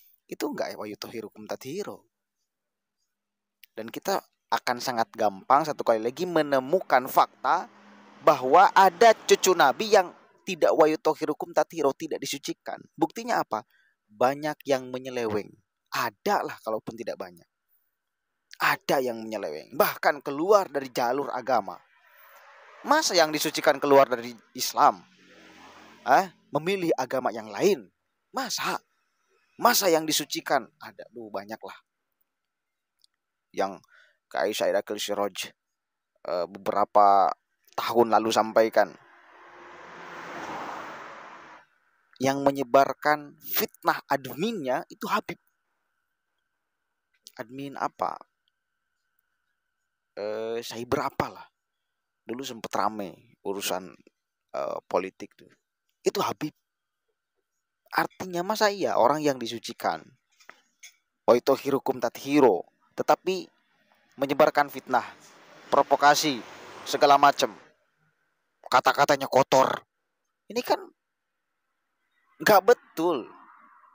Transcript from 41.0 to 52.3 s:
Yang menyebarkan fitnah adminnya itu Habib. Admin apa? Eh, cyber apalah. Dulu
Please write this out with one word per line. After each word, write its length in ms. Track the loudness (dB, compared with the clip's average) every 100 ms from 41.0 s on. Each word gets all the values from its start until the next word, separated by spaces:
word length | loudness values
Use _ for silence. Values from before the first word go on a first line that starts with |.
| -18 -18 -20 -20 -20 -20 _ _ _ _ _ -2
Yang 160 | 0 2 0
menyebarkan 880 | 0 2 4 4 2 0 0 -2 -20
fitnah 600 | -10 -6 -6 _ -2 -2 -2
adminnya 800 | -4 -4 -4 -4 -4 -4 -4 -6
itu 160 | -12 -4
Habib. 320 | -4 -4 -12 _ _ _ _ _ _ _ _ _ _ _ _ _ _ _ _ _ _ -20 -18
Admin 400 | -16 -14 -14 -8
apa? 340 | -8 -6 -8 -8 -16 _ _ _ _ _ _ _ _ _ _ _ _ _ _ _ _ _ _ -10
Eh, 460 | -8 -8 -8 -10
cyber 480 | -10 -12 -6 -4 -4
apalah. 400 | -6 -10 -10 -20 _ _ _ _ _ _ _
Dulu 160 | -14